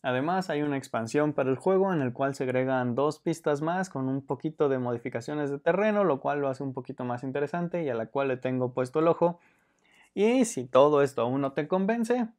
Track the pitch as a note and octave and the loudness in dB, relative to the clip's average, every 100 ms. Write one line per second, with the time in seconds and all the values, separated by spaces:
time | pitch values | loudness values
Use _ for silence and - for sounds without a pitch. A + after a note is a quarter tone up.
0 | C3+ B2 D3+ F#3+ F#3 D3 D3 C#3 - A#2 | 0 -2 0 -2 -2 -2 -2 -4 -4 -6
1 | A2+ D3 D3+ D3 C3 C3 F#3 F#3+ G3 E3+ | -2 0 0 0 0 0 2 2 2 0
2 | B2+ A#2+ C#3 C3+ C3 B2+ C3 C3 B2 A#2+ | -2 -2 -4 -2 -2 0 0 0 0 0
3 | D3 D3 - D#3 - D3 D#3 F3+ F#3 C#3 | 0 0 -6 -2 -2 0 0 -2 -4 -4
4 | C3 C3+ - C3 D#3+ D#3 D3 C3 B2 A#2+ | -4 -4 -4 -6 -6 0 0 0 -2 -4
5 | C3+ A#2 B2 D3+ C#3+ C#3+ - F3+ G#3+ G#3 | -6 -8 -6 -6 -4 -2 0 2 2 2
6 | F#3+ C3+ C#3+ C#3+ C#3 C3 C#3 B2+ B2 C3+ | 2 2 0 -2 -2 -2 -6 -8 -10 -8
7 | B2 B2 C3+ C3+ D3 F3 F3 F3 D3+ A#2 | -6 -4 -4 -4 -2 -2 -4 -2 -2 -4
8 | A2 C#3 C#3 B2+ C3 B2+ B2+ B2 B2 D#3 | -4 -2 -2 -2 -2 -2 -2 -2 -2 2
9 | E3 D#3+ F3 F3 _ _ _ _ _ _ | 2 4 0 0 _ _ _ _ _ _
10 | _ - G#3+ B3+ A3+ - B2 C3 C#3+ D3 | _ 0 4 4 2 -2 4 6 8 6
11 | C#3 B2 A#2 C3+ C#3 D#3+ D3+ F#3 G3 A#3 | 2 2 0 0 -2 -4 -2 0 0 -2
12 | A3+ B3 A3+ | 0 0 -2